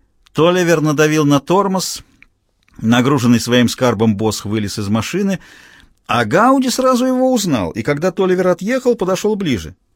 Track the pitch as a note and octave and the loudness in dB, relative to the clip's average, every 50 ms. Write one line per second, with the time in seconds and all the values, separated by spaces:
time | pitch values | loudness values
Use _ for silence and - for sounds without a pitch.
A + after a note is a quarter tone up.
0 | _ _ _ _ _ _ - - D#3 F3 F3+ F#3 F3+ E3 E3+ D3+ C#3+ D3+ D3 C#3+ | _ _ _ _ _ _ -2 2 2 2 4 2 2 2 2 2 2 0 0 2
1 | D#3 D#3 D#3 D#3 D3+ C#3+ C#3+ C#3 - - E3+ G3 G3 F#3+ F#3+ F#3 - - - - | 2 2 2 2 2 2 2 2 2 0 0 0 0 0 -2 -4 -4 -6 -8 -12
2 | - _ _ _ _ _ _ _ _ _ _ _ _ _ _ - - A2 A#2 B2 | -16 _ _ _ _ _ _ _ _ _ _ _ _ _ _ -4 -2 2 2 2
3 | A#2+ C3+ D3 C3+ A#2+ A#2+ A#2+ A2+ - A#2+ A#2+ B2 A#2+ A2+ - - B2+ B2 A#2 G2 | 2 2 2 2 2 2 2 2 2 2 2 2 2 2 0 0 0 0 0 2
4 | A2+ A2+ G#2 F#2+ A2 A2 G#2 - - A2 G#2 A2 G2+ G2 - - G#2 G2 G#2+ A2+ | 2 0 0 0 0 -2 -4 -4 -6 -6 -6 -4 -6 -6 -6 -6 -4 -2 -2 -2
5 | G#2 - - F#3 G#3 G3 F#3+ - - - - - - - - - - _ _ _ | -2 -4 -4 -2 -2 -2 -4 -4 -8 -14 -20 -20 -20 -20 -20 -20 -20 _ _ _
6 | _ - G#2+ A#2+ A#2 G#2+ B2+ F3+ A3+ B3+ C#4 C#4 C4 B3+ - - B3+ B3+ B3+ A#3 | _ -4 -2 -2 0 0 2 2 4 4 2 2 0 -2 -2 0 0 2 2 2
7 | B3+ C4 B3+ B3+ C4 C4 B3+ A3+ G3+ F3 C#3 A2+ F2+ E2 - G#2 - D3 D3 C#3+ | 0 0 0 0 0 0 0 0 -2 -2 -2 -2 -2 -4 -6 -6 -4 -4 -2 -2
8 | E3+ F#3 F3+ - F#3+ F#3 F#3 F3+ F3+ F#3 F3+ - F3+ G#3+ C4 C4 - A#3+ A#3 - | -2 -2 -2 0 0 0 0 0 2 0 0 0 -2 -4 -4 -2 0 0 0 0
9 | F#3+ F3 F#3+ - - G#3+ A3 G3 G3+ D#3 B2 F#2 D#2+ D2+ - _ _ _ _ | 0 -2 -2 -2 -2 -2 -2 -2 -2 -2 -4 -4 -4 -8 -16 _ _ _ _